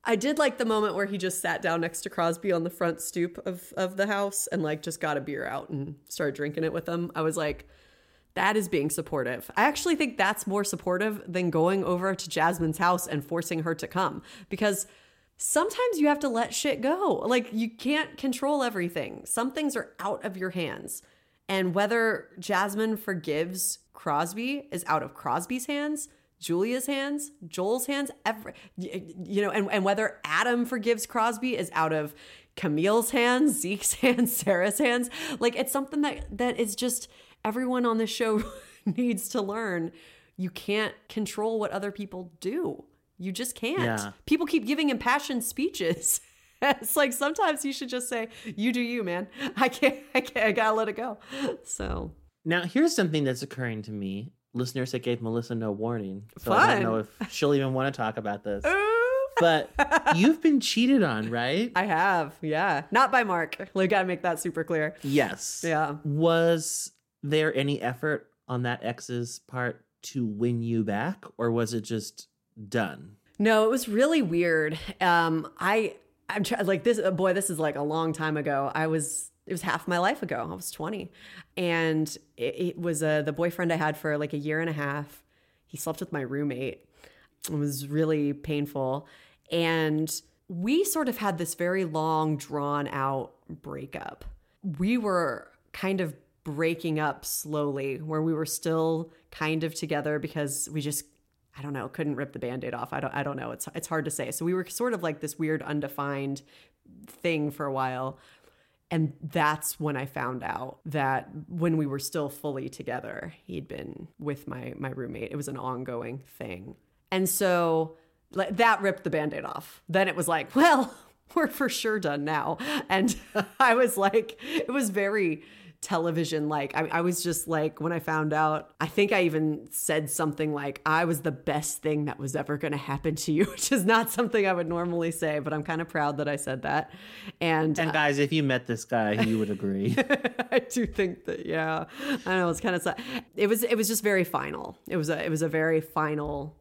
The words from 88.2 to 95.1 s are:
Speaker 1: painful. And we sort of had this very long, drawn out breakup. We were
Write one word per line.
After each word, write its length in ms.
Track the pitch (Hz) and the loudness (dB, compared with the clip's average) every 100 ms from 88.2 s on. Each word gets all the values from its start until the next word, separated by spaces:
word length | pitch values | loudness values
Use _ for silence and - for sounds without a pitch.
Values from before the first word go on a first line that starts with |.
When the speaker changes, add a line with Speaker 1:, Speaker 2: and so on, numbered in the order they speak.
| 143 | 2
Speaker 1:
painful. 760 | 143 156 147 147 143 131 139 151 - - _ _ | 0 -2 -2 -2 -2 -2 -2 -6 -20 -20 _ _
And 600 | 170 165 165 156 151 156 - _ _ _ | 0 2 2 2 2 -2 -4 _ _ _
we 340 | 170 202 311 | -6 0 2
sort 240 | 392 330 262 | 2 0 0
of 80 | 233 | 0
had 200 | 208 165 | -2 -2
this 160 | 165 - | -4 -2
very 300 | 175 190 175 | 0 0 0
long, 500 | 156 160 156 156 151 | 0 2 2 2 0
drawn 500 | - 147 143 147 143 | -2 -4 0 0 -2
out 440 | 139 135 135 - _ - | -2 0 0 -4 _ -16
breakup. 760 | 156 143 139 135 - - - - - _ _ 196 147 | -14 -10 -10 -10 -10 -10 -12 -16 -16 _ _ -8 -2
We 200 | 185 247 | 2 2
were 520 | 214 | 2